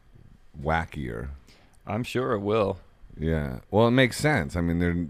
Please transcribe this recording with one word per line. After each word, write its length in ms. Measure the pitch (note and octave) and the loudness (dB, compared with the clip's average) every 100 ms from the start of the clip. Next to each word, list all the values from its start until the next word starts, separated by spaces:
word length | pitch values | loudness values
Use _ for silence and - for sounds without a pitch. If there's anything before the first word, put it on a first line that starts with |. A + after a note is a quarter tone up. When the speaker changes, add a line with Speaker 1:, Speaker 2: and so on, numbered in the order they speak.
| - - - - - D2+ | -20 -20 -20 -20 -20 -8
Speaker 1:
wackier. 680 | C#2+ D#2+ E2 D2+ B1 A1 C#2 C#2 - - - - - | -2 -2 -2 -6 -8 -8 -10 -12 -18 -20 -20 -16 -6
Speaker 2:
I'm 160 | G#2+ | -6
sure 280 | B2 B2 C3 | -2 -2 0
it 80 | G#2+ | 0
will. 380 | G2 G#2 G2 F#2 - - - - | 2 2 2 -2 -10 -20 -18 -4
Speaker 1:
Yeah. 400 | D#2 D#2+ C#2 B1 - | 0 0 -2 -8 0
Well, 180 | G2 A#2 | 4 4
it 40 | |
makes 240 | B2+ B2+ - | 6 2 2
sense. 400 | D3+ C#3 C#2+ F2+ | 0 0 0 -2
I 40 | |
mean, 180 | E2+ E2+ | 0 2
they're, 280 | F2 F2 | 2 0